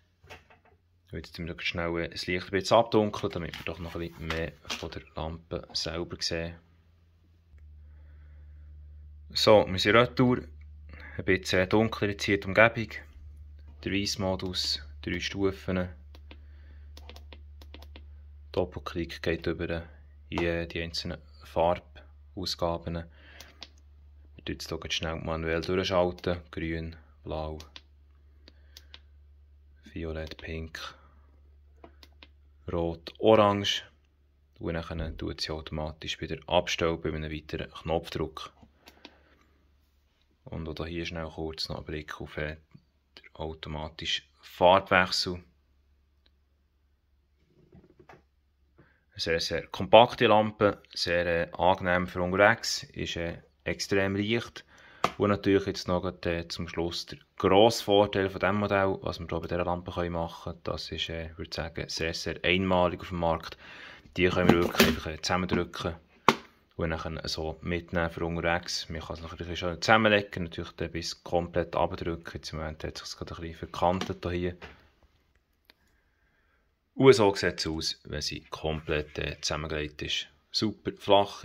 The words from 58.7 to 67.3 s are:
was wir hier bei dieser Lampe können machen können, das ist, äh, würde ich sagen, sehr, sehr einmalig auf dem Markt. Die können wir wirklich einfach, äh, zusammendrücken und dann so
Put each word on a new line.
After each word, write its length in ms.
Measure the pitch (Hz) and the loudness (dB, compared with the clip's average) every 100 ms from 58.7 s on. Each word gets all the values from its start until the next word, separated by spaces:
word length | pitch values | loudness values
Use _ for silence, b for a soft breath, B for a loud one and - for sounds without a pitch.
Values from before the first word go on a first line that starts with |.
| 101 95 95 | 2 2 0
was 180 | - 87 | -4 -6
wir 80 | 85 | -6
hier 140 | 85 | -6
bei 80 | 82 | -2
dieser 160 | 87 | -2
Lampe 260 | 87 87 92 | 0 -2 -4
können 220 | 90 87 | -4 -2
machen 400 | 85 82 - - | -2 -4 -8 -12
können, 80 | - | -10
das 300 | - 82 - | -8 -6 -6
ist, 160 | 80 - | -8 -6
äh, 220 | 82 82 82 | -6 -10 -12
würde 120 | 82 | -12
ich 40 | |
sagen, 340 | - 80 78 76 | -8 -8 -8 -8
sehr, 260 | - 82 | -4 -4
sehr 240 | 82 - 78 | -4 -6 -2
einmalig 560 | - 92 95 90 87 90 | 2 2 4 4 4 0
auf 80 | - | -8
dem 100 | 90 | -2
Markt. 380 | 85 80 - - B B B B B - | 0 0 -4 -14 B B B B B 0
Die 120 | 90 | 2
können 220 | 90 87 | 4 6
wir 120 | 85 | 6
wirklich 240 | 85 - 82 | 6 4 4
einfach, 200 | 78 - | 4 -4
äh, 140 | 80 | -8
zusammendrücken 760 | - 90 90 90 87 - 90 82 _ b b - B B B - | -2 -2 0 0 -2 -4 -6 -6 _ b b 0 B B B -4
und 140 | 82 | -4
dann 300 | 80 82 80 | -2 -6 -8
so 340 | - | -6